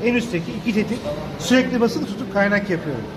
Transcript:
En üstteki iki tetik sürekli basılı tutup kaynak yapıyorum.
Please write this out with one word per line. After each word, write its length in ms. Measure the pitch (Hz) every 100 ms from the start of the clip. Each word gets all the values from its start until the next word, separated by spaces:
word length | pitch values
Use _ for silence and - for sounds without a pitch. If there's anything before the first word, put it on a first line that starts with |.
En 100 | 226
üstteki 380 | 240 - 175 165 -
iki 120 | -
tetik 240 | 208 208 - 202 - - -
sürekli 420 | - 254 247 247
basılı 260 | 226 - -
tutup 260 | 202 233
kaynak 380 | 202 202 202 -
yapıyorum. 340 | 165 151 127 101